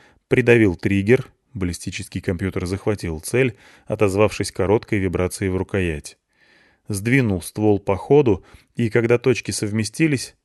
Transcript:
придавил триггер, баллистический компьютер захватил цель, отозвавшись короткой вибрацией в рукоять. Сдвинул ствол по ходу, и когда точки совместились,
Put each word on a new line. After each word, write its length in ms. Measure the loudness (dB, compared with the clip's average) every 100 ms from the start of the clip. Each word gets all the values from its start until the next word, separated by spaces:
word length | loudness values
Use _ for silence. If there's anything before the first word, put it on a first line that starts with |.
| _ _ -2
придавил 480 | 0 4 6 4 2
триггер, 560 | 0 0 2 2 0 _ _
баллистический 640 | -6 -6 -6 -8 -10 -10 -8
компьютер 460 | -4 -4 -4 -4 -6
захватил 540 | -4 -4 -4 -4 -8
цель, 360 | -4 0 0 -4 -16 _ -8
отозвавшись 680 | -2 0 4 2 0 -6
короткой 460 | -2 0 0 0 -2
вибрацией 520 | -2 -2 -2 -2 -4
в 60 | -4
рукоять. 640 | -4 -2 -2 -4 -10 -20 _ _ _ _ _ _ -10
Сдвинул 520 | -6 0 2 2 -2
ствол 380 | -4 -2 2 2
по 180 | 0 -4
ходу, 480 | 2 4 4 0 -4 -20 _
и 160 | -4 -2
когда 260 | 2 2 2
точки 340 | 2 -2 -2
совместились, 840 | -6 -4 -4 -4 -2 0 0 -6 _